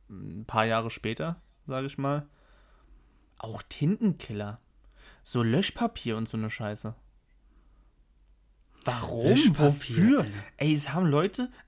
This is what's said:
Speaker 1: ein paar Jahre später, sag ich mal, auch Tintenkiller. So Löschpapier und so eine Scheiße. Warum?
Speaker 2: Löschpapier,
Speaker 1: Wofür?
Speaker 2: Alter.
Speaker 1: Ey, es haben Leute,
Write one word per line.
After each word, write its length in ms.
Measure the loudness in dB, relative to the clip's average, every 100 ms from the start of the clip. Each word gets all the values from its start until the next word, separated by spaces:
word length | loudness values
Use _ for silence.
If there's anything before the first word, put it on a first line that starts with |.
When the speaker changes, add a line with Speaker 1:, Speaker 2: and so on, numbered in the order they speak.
| -20
Speaker 1:
ein 360 | -16 -14 -12 -6
paar 200 | 0 0
Jahre 240 | 0 -2
später, 520 | -6 -6 -4 -6 -8 _ _ -8
sag 160 | -6
ich 140 | -6 -4
mal, 280 | -2 -2 -6 _ _ _ _ _ _ -20 _ _ _ -16
auch 260 | -12 -12 -12
Tintenkiller. 920 | -2 0 2 0 -2 -6 -8 -8 -12 _ _ _ _ -20 -20
So 180 | -6 0
Löschpapier 760 | 2 2 0 -2 -4 -4 -6 -4
und 140 | -4
so 80 | -4
eine 140 | -6
Scheiße. 420 | -6 -8 -8 -10 -14 -18 _ _ _ _ _ _ _ _ _ _ _ _ _ _ _ _ -10 -6
Warum? 440 | -4 -6 0 4
Speaker 2:
Löschpapier, 360 | 6 6 6 6
Speaker 1:
Wofür? 540 | 4 0 4 6 6
Speaker 2:
Alter. 120 | 2 -4 -10 -2
Speaker 1:
Ey, 160 | 2 2
es 180 | 0
haben 140 | 0 2
Leute, 420 | 4 2 -2 -6 -8